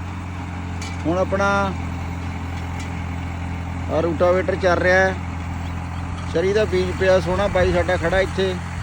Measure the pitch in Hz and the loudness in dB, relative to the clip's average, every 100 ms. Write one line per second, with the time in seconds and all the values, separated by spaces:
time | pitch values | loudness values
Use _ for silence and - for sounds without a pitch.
0 | - - - - - - - - - - | -8 -8 -8 -8 -8 -6 -6 -6 -6 -4
1 | 151 180 185 196 196 202 196 180 85 87 | 0 0 2 2 2 2 0 -2 -4 -6
2 | 87 170 87 87 - 87 - - - - | -6 -6 -6 -6 -6 -6 -6 -6 -6 -6
3 | 85 85 - - - - - - - 147 | -4 -4 -4 -4 -4 -4 -4 -4 0 2
4 | 165 160 180 185 185 185 185 170 175 185 | 2 2 4 4 2 2 2 4 4 6
5 | 190 190 - - - - - - - - | 4 0 -6 -6 -6 -6 -6 -6 -6 -6
6 | - - - 165 190 208 214 185 180 175 | -6 -6 -2 0 2 2 2 2 0 2
7 | 190 185 165 185 202 185 180 175 170 180 | 4 6 4 2 2 2 4 2 2 0
8 | 160 190 190 175 190 180 - - | 2 2 2 0 0 -2 -6 -6